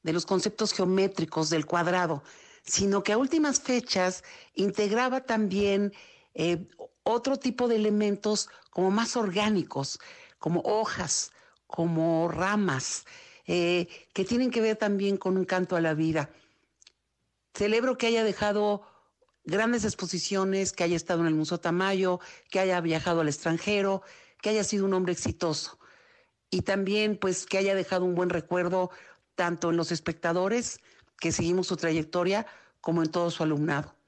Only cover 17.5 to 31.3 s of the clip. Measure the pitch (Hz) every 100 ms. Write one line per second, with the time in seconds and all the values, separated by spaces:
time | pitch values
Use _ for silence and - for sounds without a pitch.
17.5 | - 208 226 254 254 233 226 220 - 208
18.5 | 208 208 202 - _ _ _ _ _ -
19.5 | 190 226 240 208 - 175 180 - 196 190
20.5 | 190 190 - 175 170 - 170 170 156 156
21.5 | 170 170 175 190 196 185 180 - - _
22.5 | 190 190 180 170 160 180 165 151 147 165
23.5 | 165 208 208 196 190 - - - _ 208
24.5 | 214 196 202 196 185 180 170 - - 170
25.5 | 147 - - - - - _ _ _ _
26.5 | 185 170 196 190 208 214 208 190 185 -
27.5 | 190 196 196 185 185 185 175 180 170 -
28.5 | 180 175 185 180 - - - _ - 339
29.5 | 349 170 170 165 170 - 156 170 170 190
30.5 | 233 240 - _ - _ _ 165